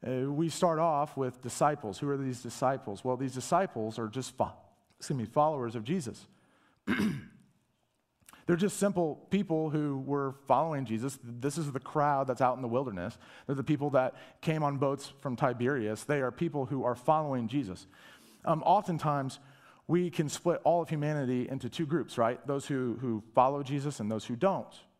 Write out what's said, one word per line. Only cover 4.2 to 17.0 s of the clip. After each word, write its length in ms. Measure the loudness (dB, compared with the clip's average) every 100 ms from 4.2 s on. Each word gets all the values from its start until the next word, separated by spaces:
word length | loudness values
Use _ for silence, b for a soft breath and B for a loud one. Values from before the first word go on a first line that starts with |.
| -8 -4
fo-, 140 | -4 -4 -20 _ _ _
excuse 200 | -6 -4
me, 80 | -2
followers 480 | 2 2 2 -4
of 100 | -6
Jesus. 420 | -4 -4 -4 -10 -18 b b b b b -4
<clears throat> 0 | 0 0 -2 -10 -20 _ _ _ _ _ _ _ _ -20 B -2
They're 100 | 2
just 220 | 2 2
simple 480 | 0 2 0 -2 -2
people 400 | 0 2 0 0
who 340 | 0 0 -2 -2
were 280 | -2 -2 -6 2
following 400 | 4 4 -2 -2
Jesus. 320 | -2 -2 -6
This 360 | -12 -4 -4 -2
is 120 | -4
the 100 | -4
crowd 460 | -4 2 2 2 0
that's 120 | 2
out 160 | 2 2
in 60 |
the 60 | 0
wilderness. 500 | 0 -2 -4 -6 -8 B B B
They're 80 |
the 80 | -4
people 280 | 0 0 4
that 240 | 2 2 -2 B B
came 220 | -2 0
on 160 | 0 2
boats 340 | 0 0 -6 -10
from 160 | -6 0
Tiberias. 680 | 0 2 0 2 0 -4
They 180 | -2 0
are 80 | 0
people 340 | -2 -2 -2
who 200 | -2 0
are 100 | 0
following 520 | 0